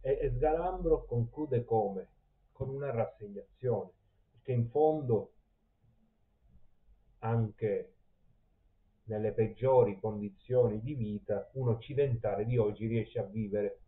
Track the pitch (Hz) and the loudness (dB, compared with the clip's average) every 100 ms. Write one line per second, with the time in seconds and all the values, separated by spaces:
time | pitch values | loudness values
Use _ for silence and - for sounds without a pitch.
0 | - - 143 120 151 160 180 185 170 151 | 0 0 0 2 2 2 0 -2 2 2
1 | - 120 117 - 147 123 - 110 101 95 | 2 -2 -2 -4 -2 -2 2 2 2 -4
2 | 92 _ _ _ _ _ 131 135 139 117 | -10 _ _ _ _ _ -8 -4 -4 -2
3 | 143 - 104 98 - _ 123 107 90 _ | -2 -4 -14 -12 -16 _ -2 -2 -4 _
4 | _ _ _ _ - 120 117 147 156 156 | _ _ _ _ -4 -2 0 4 4 2
5 | 131 107 - _ _ _ _ _ _ _ | 0 -2 -2 _ _ _ _ _ _ _
6 | _ _ _ _ _ - - _ _ - | _ _ _ _ _ -20 -20 _ _ -20
7 | _ _ 110 117 110 - 107 98 - _ | _ _ 0 2 0 0 -2 -2 -4 _
8 | _ _ _ _ _ _ _ _ _ _ | _ _ _ _ _ _ _ _ _ _
9 | - 107 107 101 110 98 127 127 107 98 | -6 -2 0 2 0 2 4 6 6 2
10 | 107 104 104 95 - 127 113 107 120 143 | -4 -4 -8 -10 0 2 4 2 -6 -4
11 | 104 104 - 101 - 135 123 113 - 139 | -4 -4 -4 -4 -4 -4 -2 -2 -2 0
12 | 143 117 107 98 113 123 104 101 110 113 | 0 0 -2 -2 0 2 2 0 -2 -2
13 | 110 117 98 107 104 104 101 - | -2 -6 -6 -4 -2 -2 -2 -6